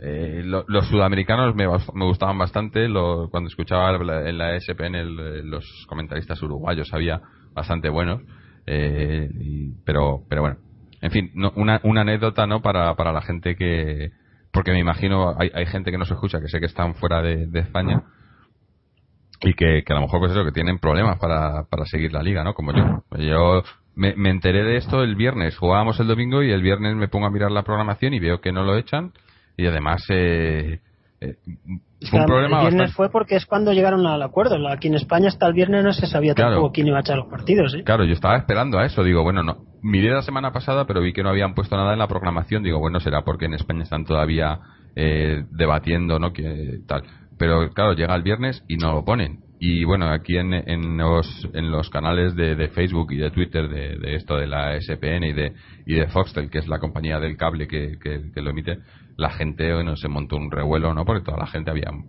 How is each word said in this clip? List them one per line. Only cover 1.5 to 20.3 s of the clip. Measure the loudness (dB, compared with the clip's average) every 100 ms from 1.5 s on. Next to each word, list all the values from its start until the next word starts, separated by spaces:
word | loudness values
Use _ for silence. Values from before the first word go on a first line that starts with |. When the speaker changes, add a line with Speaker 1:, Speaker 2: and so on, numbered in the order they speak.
| 2
Speaker 1:
me | 2
bas-, | 0 -2 -2
me | 0
gustaban | 2 0 0
bastante, | -2 -2 -2 -2 0
lo, | 2 0 -2 -4
cuando | -4 -6
escuchaba | -6 -2 2 2 2
la, | 0 -2 -4
en | -2
la | -2 -4
S | -6 -6
P | -6
N | -4
el, | -6 -8 -8 -10 -8
los | -10 -10 -18 -12
comentaristas | -10 -8 -8 -8 -8
uruguayos | -6 -6 -4 -4 -4
había | -4 -2 -4 -8 -20 -14
bastante | -10 -6 -4 -2
buenos, | -2 -2 -4 -8 -20 -20 -18 -6
eh, | -2 -2 -2 -2 -2 -4
y, | -6 -8 -6 -8 -8
pero, | -2 2 2 0 -4
pero | -2
bueno, | -2 -2 -12 -20 -20 -8
en | -2
fin, | -2 -2
no, | -2 -2 0
una, | 2 4
una | 4 4
anécdota, | 2 2 0 0 0
¿no? | 0
Para, | 2 2 2 2
para | 0
la | -2
gente | -4 -4 -2 0
que, | 0 0 -2 -4 -6 -10 _ _ _
porque | -2 2
me | 2
imagino, | 2 0 2 2 2 2
hay, | 0
hay | 0 -4
gente | -4 -4
que | -4
nos | -4
escucha, | -4 -4 -4
que | -4
sé | -4
que | -4
están | -2 -4 -2
fuera | 0 0
de, | 0 -2 -2
de | -2
España, | -2 -2 0 0 -2 _ _ _ _ _ _ _ _ _ _ _ _ 0
y | 2
que, | 4 4 4 2
que |
a | 0
lo |
mejor, | 0 0
pues | 0